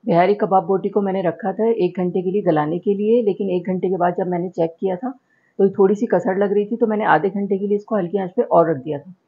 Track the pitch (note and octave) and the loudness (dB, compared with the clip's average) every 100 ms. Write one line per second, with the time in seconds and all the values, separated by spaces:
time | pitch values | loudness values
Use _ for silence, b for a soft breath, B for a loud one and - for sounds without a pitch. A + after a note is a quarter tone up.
0 | - E3+ F#3 G#3 G#3 F#3+ F3 F#3+ G3 G#3 | 2 2 4 2 2 2 2 -2 0 -2
1 | G3 F#3+ F3 E3 G3 F#3+ A3+ A3+ F3 F3+ | 0 0 -2 -2 -6 -2 0 2 0 0
2 | F3+ F#3 F3+ G3 F3 D3+ D3+ F3 G#3 G3+ | -2 -2 -2 -2 0 0 0 -2 -2 0
3 | G#3 A#3+ G#3 F3+ G3 F3+ E3+ F#3 F3+ F#3 | 2 2 2 -2 -2 -2 -2 -2 -2 0
4 | F3 F3 F3+ F3+ F3+ F3 E3 - F#3+ F3+ | 0 0 -4 -4 -4 -2 -4 -2 -4 -4
5 | B3+ C4+ _ _ _ - G3 G3 G3 G#3 | -8 -10 _ _ _ 0 0 4 2 4
6 | A#3 F#3 F3+ F#3+ G3+ G#3 G#3 A3+ A3 G#3+ | 0 0 0 0 0 0 0 -2 0 0
7 | G#3 D#3 F#3+ G3 G3 G3 G3+ G3+ G#3 G#3+ | 2 2 2 -2 -2 -2 0 -2 -2 -4
8 | F3 G3 F#3 - - E3+ E3 D3 C#3 C#3+ | -2 -4 -4 -4 2 4 4 0 -4 -8
9 | F#3 - | -10 -20